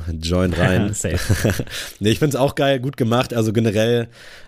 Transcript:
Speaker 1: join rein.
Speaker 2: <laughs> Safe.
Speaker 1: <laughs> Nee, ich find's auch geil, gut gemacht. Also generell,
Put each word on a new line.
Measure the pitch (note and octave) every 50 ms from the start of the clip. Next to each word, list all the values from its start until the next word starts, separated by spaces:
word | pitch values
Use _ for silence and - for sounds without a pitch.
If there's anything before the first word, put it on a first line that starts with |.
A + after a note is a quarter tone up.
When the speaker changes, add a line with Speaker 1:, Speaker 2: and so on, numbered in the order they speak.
| D#2+ E2+ E2 D#2+ D#2
Speaker 1:
join | E2 F2 F2+ F#2 F#2 E2+
rein. | E2 F2+ F#2 F#2 G#2 G#2 G2+ G2+
Speaker 2:
<laughs> |
Safe. | - - G2 D#2+ F#2
Speaker 1:
<laughs> | - - G2+ - - A2+ F#2+ - - - - - - - - -
Nee, | G2 G#2
ich | A2+ F#2
find's | D#3+ D3+ C#3
auch | A#2 C3 C#3+ -
geil, | - C#3+ C#3 C#3 C3
gut | A#2+ C#3 C#3+
gemacht. | - B2+ A2 B2 A#2+ B2 - A#2
Also | A#2+ A2 A2 G2+
generell, | A#2 A2+ A2+ F#2+ G#2+ A2 A#2 A#2+ A#2+ A#2 - - - - - - - -